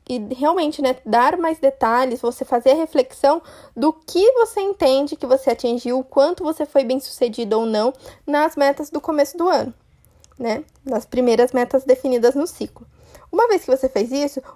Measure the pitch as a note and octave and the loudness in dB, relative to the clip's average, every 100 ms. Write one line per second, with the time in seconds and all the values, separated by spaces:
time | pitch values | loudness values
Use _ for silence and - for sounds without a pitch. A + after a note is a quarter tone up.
0 | - B3 G#3 B3 D4 F4+ D4+ D#4 C4+ C4 | -10 -8 -8 -2 0 2 -2 -2 -2 -2
1 | A3 A#3 B3+ F4+ E4 D#4+ C4+ C4+ A3+ A#3+ | 0 2 2 2 -2 0 0 2 0 2
2 | C4 A#3+ A#3+ B3 C4 A#3+ C4 D4+ D#4+ D4 | 0 -2 -4 -6 -4 0 2 2 2 0
3 | B3+ - C#4 E4 - - - - D4 - | -2 0 2 2 -2 -20 -18 -2 -2 -2
4 | - F4 G#4+ B4+ A4+ - G4 G4+ D4 C4+ | -6 0 2 2 0 -2 -6 0 0 2
5 | C#4+ D#4 B3+ C4+ C4+ A#3 A#3+ B3 B3 B3+ | -2 -6 0 0 0 -2 -2 -4 -4 -4
6 | B3+ - D4 F4+ D#4+ D#4+ D4+ C#4 A#3+ C4 | -2 2 2 0 -6 -6 0 0 0 -4
7 | - - A#3+ A3 A3 A3 A3+ G#3+ A3+ - | -6 -4 -4 -4 -2 -2 0 0 -2 -4
8 | - - - D4 D#4 D4+ C#4 C#4 D4+ D#4 | -14 -16 -4 0 0 2 0 0 -6 -8
9 | - D4+ C#4+ F4 F4 D#4+ - - _ _ | -4 -2 -2 0 0 0 -2 -10 _ _
10 | _ _ _ _ A#3 A3 D#4 _ - A3+ | _ _ _ _ -6 -6 -8 _ -8 -6
11 | - B3 B3 A3+ B3 B3+ B3 C4 C4 B3+ | -4 -2 2 2 2 2 0 -2 2 0
12 | C4+ B3 A#3 C#4+ E4+ - G#3 - - _ | 2 2 2 0 -4 -8 -14 -14 -20 _
13 | _ - - F4 A#4 F#4+ - C4 C4 G#3 | _ -20 -6 0 2 0 0 -2 0 -2
14 | A3+ C#4 C#4+ C4+ - | -2 -2 -4 -6 -14